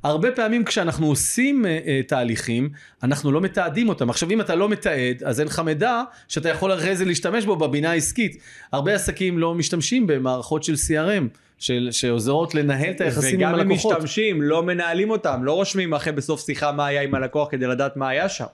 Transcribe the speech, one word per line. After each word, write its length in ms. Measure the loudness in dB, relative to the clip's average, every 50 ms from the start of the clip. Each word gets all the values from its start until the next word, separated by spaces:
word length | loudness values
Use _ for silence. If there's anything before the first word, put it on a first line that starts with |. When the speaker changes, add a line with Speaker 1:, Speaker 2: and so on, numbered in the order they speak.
| 0
Speaker 1:
הרבה 260 | 0 0 2 2 2 2
פעמים 320 | 2 0 0 2 0 0
כשאנחנו 420 | 0 0 0 0 0 0 0 2
עושים, 600 | 2 2 2 0 -2 0 2 2 2 4 2 2
אה, 120 | 2 0 -2 -2
אה, 140 | -2 0 0 0 0
תהליכים, 600 | 0 0 0 0 -2 -2 -2 -2 0 0 0 -2 -4 -10 -20 -20 _ _ -2
אנחנו 300 | 0 0 0 0 0 2
לא 80 | 2
מתעדים 480 | 0 0 0 0 -2 0 0 0 0 0
אותם. 220 | 2 0 0 -2
עכשיו, 200 | 0 -2 0 0
אם 100 | 0 0
אתה 140 | 0 0 0
לא 140 | 2 2 2
מתעד, 540 | 0 0 -2 -2 0 0 0 0 -2 -2 -2
אז 160 | -4 -2 0
אין 80 | -2 -2
לך 100 | -2 -2
מידע 440 | -2 -2 0 0 0 0 0 0 -2 -6 -10 -20 -14 _
שאתה 200 | -6 -2 -2 -2
יכול 260 | -2 0 0 0 0
אחרי 220 | 0 0 -2 0
זה 80 | 0 0
להשתמש 400 | 0 0 0 -2 0 0 0 0
בו 120 | 0 0
בבינה 340 | 0 0 0 0 0 0 0
העסקית. 460 | 0 0 0 -2 0 0 -2 -2 -2 -8 -20 -20 -20 -20 -12 -4 -4
הרבה 220 | -2 0 2 0
עסקים 440 | 0 0 -2 -2 -2 -2 0 0 2
לא 160 | 0 0 0
משתמשים 520 | 0 -2 -2 -2 -2 -2 0 2 2 4
במערכות 560 | 2 2 2 2 0 -2 -2 -2 -2 -2 -2 0
של 120 | 0 -2
C 160 | -2 0 0 0 0 2
R 20 | 2
M, 300 | 0 0 0 -2 -4 -10 _ _ _ _
של, 300 | -4 -2 0 0 0 -2
שעוזרות 640 | -2 -2 0 0 0 2 2 2 2 2 0 0 0
לנהל 360 | 0 2 2 0 0 -2 -2
את 100 | -2 -2
היחסים 400 | -2 0 0 0 0 2 2 2
עם 80 | 2 2
Speaker 2:
וגם 120 | 2 2
אם 100 | 2 2
Speaker 1:
הלקוחות. 220 | 2 2 2 2 2
Speaker 2:
משתמשים, 500 | 2 0 -2 -2 0 0 0 2 2 2
לא 200 | 2 2 2 2
מנהלים 480 | 0 0 -2 -2 -2 0 0 0 0
אותם, 300 | 0 0 0 -2 -2 0 0
לא 80 | 0 2
רושמים 420 | 0 0 0 0 -2 0 0 0
אחרי 180 | -2 -2 -2 -2
בסוף 340 | -2 -2 -2 -4 -4 -2
שיחה 260 | -6 -4 -2 0 -2 0
מה 140 | 0 0
היה 160 | 0 0 0 0
עם 120 | 0 0
הלקוח 360 | -2 -2 -2 0 0 0 0
כדי 160 | 0 -2 0
לדעת 300 | 0 0 0 0 -2 -2
מה 120 | -4 -4 -2
היה 200 | 0 0 0 -2
שם. 160 | -2 -6 -10 -10